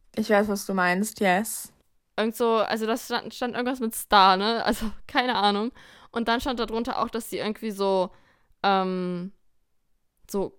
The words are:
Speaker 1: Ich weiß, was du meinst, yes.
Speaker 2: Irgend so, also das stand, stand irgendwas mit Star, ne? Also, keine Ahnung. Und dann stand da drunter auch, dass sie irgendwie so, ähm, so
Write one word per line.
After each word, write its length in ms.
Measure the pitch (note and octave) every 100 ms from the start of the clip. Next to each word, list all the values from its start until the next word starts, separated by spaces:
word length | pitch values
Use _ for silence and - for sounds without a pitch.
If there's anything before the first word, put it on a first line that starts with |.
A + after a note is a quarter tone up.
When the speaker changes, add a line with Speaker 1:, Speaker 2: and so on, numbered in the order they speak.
| _ -
Speaker 1:
Ich 140 | A3
weiß, 180 | G#3 G#3
was 180 | G3+ -
du 80 |
meinst, 460 | F#3+ F3+ F3+ G#3+ -
yes. 500 | G3 F3+ A3+ - - _ _ _ _ -
Speaker 2:
Irgend 180 | A3 A3+
so, 220 | A#3 A3+
also 280 | G3+ A3+ A3
das 200 | B3 -
stand, 280 | A#3 -
stand 220 | - B3 A3+
irgendwas 240 | B3 C4
mit 160 | A3+ -
Star, 420 | - G#3 F#3+ F#3+
ne? 260 | G#3 A#3 -
Also, 260 | A3+ A3 - -
keine 280 | C#4+ B3 G#3
Ahnung. 360 | G3+ G3+ A3+ - - - -
Und 160 | A#3 A#3
dann 140 | A#3
stand 180 | C#4 B3
da 60 | G#3+
drunter 320 | A3 A#3+ -
auch, 80 | A#3
dass 200 | A3+ -
sie 80 | -
irgendwie 320 | G3+ G#3+ A3
so, 400 | G3 G3 F#3+ F3+ - _ _ _ _
ähm, 720 | G3 G3 F#3 F#3 F3+ F3 F#3 - _ _ _ _ _ _ _ _ -
so 220 | G3+ E3+